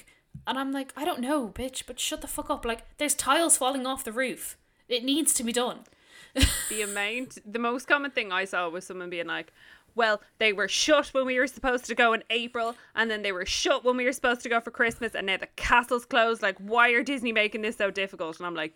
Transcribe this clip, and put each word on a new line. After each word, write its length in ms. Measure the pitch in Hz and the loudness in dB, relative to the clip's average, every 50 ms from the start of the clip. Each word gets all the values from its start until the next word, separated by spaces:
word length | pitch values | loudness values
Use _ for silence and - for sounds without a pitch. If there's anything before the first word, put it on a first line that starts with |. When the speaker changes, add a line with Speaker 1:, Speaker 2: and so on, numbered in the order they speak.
| - _ _ _ _ _ - - - | -20 _ _ _ _ _ -20 -10 -6
Speaker 1:
And 120 | - 247 262 | -4 -4 -4
I'm 140 | 269 269 | -4 -4
like, 200 | 269 277 269 - - | -4 -4 -6 -8 -8
"I 80 | 262 302 | -4 -4
don't 160 | 359 - 247 | -2 -2 -2
know, 280 | 240 269 311 294 233 196 | -2 0 0 0 -2 -4
bitch, 360 | - - 247 262 262 - - | -6 -8 -8 -8 -8 -10 -12
but 140 | - 240 - | -10 -8 -6
shut 200 | - - 311 311 | -4 -4 -4 -6
the 40 | 294 - | -8 -8
fuck 200 | - 302 294 - | -8 -6 -4 -4
up. 140 | 285 285 - | -4 -2 -2
Like, 320 | 233 226 - - - - - | -4 -4 -6 -8 -16 -6 -2
there's 160 | 294 285 - | -2 0 0
tiles 420 | - - 254 277 339 339 302 - - | 0 2 4 4 4 6 4 4 4
falling 280 | 262 254 277 262 247 | 4 0 0 -2 -4
off 180 | 262 269 262 - | -4 -6 -6 -8
the 80 | 226 | -6
roof. 440 | 214 247 262 233 156 - - - - - _ _ _ _ _ - | -4 -2 -2 -2 -4 -8 -12 -14 -14 -16 _ _ _ _ _ -4
It 160 | 247 233 240 | -4 -2 0
needs 280 | 277 277 320 294 - - | 0 2 2 2 2 0
to 100 | - 233 | 0 -2
be 80 | 233 | 0
done." 320 | 233 240 247 220 165 - - - _ _ _ _ - - - - - | 0 0 -2 -2 -4 -8 -14 -20 _ _ _ _ -20 -20 -20 -6 2
<laughs> 100 | 262 - - - - - - | 2 2 2 2 -2 -4 -4
Speaker 2:
The 140 | 214 214 | -4 -4
amount, 560 | 208 202 202 202 202 208 233 254 262 247 - - - | -4 -2 -2 -2 -2 -2 -2 -4 -6 -8 -12 -16 -12
the 140 | 208 202 233 | -8 -4 -2
most 280 | 240 233 240 247 - - | -2 -2 -2 -2 2 2
common 240 | 294 285 277 277 | 2 2 2 -2
thing 180 | - 247 220 190 | -4 -4 -4 -2
I 120 | 180 185 190 | -2 -2 -2
saw 240 | 196 196 180 180 165 | -2 -2 -2 -2 -2
was 180 | 165 185 185 | -4 -8 -10
someone 240 | - 180 185 180 180 | -10 -10 -10 -8 -6
being 160 | 175 170 165 | -6 -6 -6
like, 260 | 165 160 160 165 - _ _ - - - - _ _ _ | -4 -6 -6 -8 -10 _ _ -20 -20 -20 -20 _ _ _
"Well, 260 | 233 226 220 208 - - _ _ - | 2 2 4 2 0 -2 _ _ 2
they 140 | 226 214 | 2 2
were 160 | 196 202 196 190 | 4 2 0 0
shut 400 | - - - 302 302 285 - - | 0 0 4 6 6 6 4 2
when 180 | - 269 262 | 0 0 0
we 120 | 262 254 254 | 2 2 2
were 80 | 277 | 2
supposed 400 | 254 - - - 254 247 247 - | 0 -2 -2 0 0 0 0 -2
to 80 | - 233 | -2 2
go 180 | 240 240 226 | 4 4 4
in 100 | 226 220 - - | 4 2 0 -4
April, 460 | 226 240 233 240 - 240 226 233 240 - - - - | -4 -4 -4 -4 -4 -2 -2 -2 -4 -8 -16 -4 0
and 160 | - 226 226 | 0 0 0
then 120 | 214 208 | 0 -2
they 100 | 208 202 | -2 -2
were 140 | 185 180 185 | -2 -2 -2
shut 380 | - - - - - 277 - 220 | -2 -2 0 2 2 2 4 4
when 120 | 247 247 | 2 2
we 80 | 254 247 | 4 2
were 80 | 262 | 0
supposed 300 | 262 - - 240 247 247 | 0 2 0 0 0 0
to 60 | - 240 | 0 0
go 120 | 233 233 | 0 0
for 100 | 233 226 | 0 -2
Christmas, 440 | - - 240 226 226 - 233 220 - | 0 0 0 0 2 -2 -6 -4 -4
and 120 | - 190 | -4 -2
now 100 | 190 185 | -2 -2
the 100 | - - - _ | -2 -4 -10 _
castle's 480 | - - - 247 240 240 - 254 240 - | -8 2 4 6 6 6 4 0 -2 -2
closed. 380 | - 269 240 226 233 226 220 | 0 2 4 4 4 2 0
Like, 160 | 214 190 190 - | 0 -2 -2 -4
why 320 | 196 208 226 240 233 240 | -6 0 4 6 6 6
are 120 | 240 233 | 6 2
Disney 300 | 240 262 285 247 226 233 | 2 0 -2 -2 -2 0
making 300 | 220 220 214 208 - 214 | 2 2 2 2 0 -4
this 140 | 214 220 226 | -4 -4 -2
so 140 | - 202 196 | -2 -2 -2
difficult?" 480 | - 196 196 190 196 175 170 160 160 - | 0 -2 -4 -4 -4 -6 -8 -8 -6 -8
And 80 | 180 | -8
I'm 80 | 175 170 | -6 -6
like, 200 | 160 156 160 - | -6 -6 -8 -8